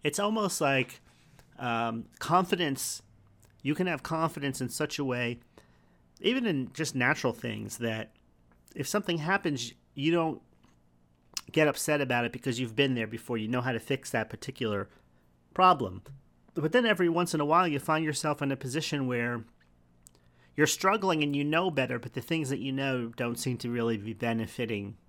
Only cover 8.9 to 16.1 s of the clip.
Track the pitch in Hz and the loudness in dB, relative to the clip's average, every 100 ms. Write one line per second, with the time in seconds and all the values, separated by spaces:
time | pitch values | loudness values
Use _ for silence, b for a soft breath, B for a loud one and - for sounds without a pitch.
8.9 | 208 208 170 151 196 175 139 117 - _ | -2 0 -2 0 0 0 -2 -6 -12 _
9.9 | - 143 170 165 127 _ _ - _ _ | -4 0 2 0 -4 _ _ -20 _ _
10.9 | _ _ _ _ - - - 151 - - | _ _ _ _ -12 -2 2 2 2 0
11.9 | 147 135 120 120 - - 117 123 110 139 | 0 2 2 0 -2 -4 -2 -2 2 2
12.9 | 127 110 113 - 120 107 123 123 113 - | 2 -2 -6 -6 -4 -2 -2 0 -4 -2
13.9 | 135 - 120 110 - - 131 113 101 101 | -4 -2 -2 -2 -6 -10 -4 -2 -2 -4
14.9 | b b b b _ _ - 185 165 107 | b b b b _ _ 4 6 6 2
15.9 | 92 - | -6 -16